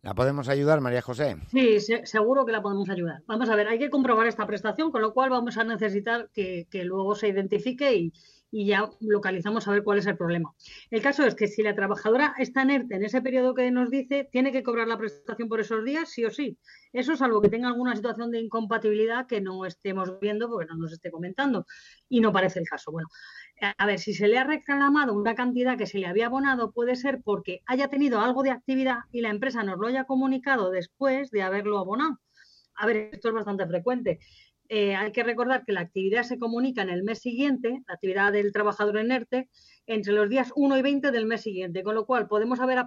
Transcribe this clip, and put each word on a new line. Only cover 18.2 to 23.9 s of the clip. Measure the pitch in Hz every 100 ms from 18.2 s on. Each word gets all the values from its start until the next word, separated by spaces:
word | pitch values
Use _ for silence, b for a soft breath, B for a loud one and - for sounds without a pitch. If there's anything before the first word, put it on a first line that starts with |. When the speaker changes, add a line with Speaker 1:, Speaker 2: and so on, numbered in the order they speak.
| 233
Speaker 2:
de | 233
incompatibilidad | 226 226 214 226 220 208 220 233 247
que | 214
no | 190 185
estemos | 185 165 202 190 185 185
viendo | 208 208 233
porque | 226 160
no | 165
nos | 165
esté | 165 175
comentando | 160 180 202 277 214 - B B B _
y | 247
no | 220
parece | 185 185 180
el | 165
caso. | 151 -
Bueno, | 160 160 B B B B _ 202 -
a |
ver, | 202